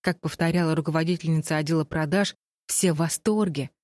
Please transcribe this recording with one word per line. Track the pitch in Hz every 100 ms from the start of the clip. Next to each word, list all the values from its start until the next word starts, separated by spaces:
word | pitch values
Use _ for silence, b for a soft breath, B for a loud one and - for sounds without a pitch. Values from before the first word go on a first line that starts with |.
Как | - 175
повторяла | 156 - 165 175 165 160
руководительница | 160 160 165 175 160 160 151 156
отдела | 151 160
продаж, | 151 165 156 185 202 - _ _ _
все | - 180
в | 151
восторге | 165 - - 214 208 143 135 _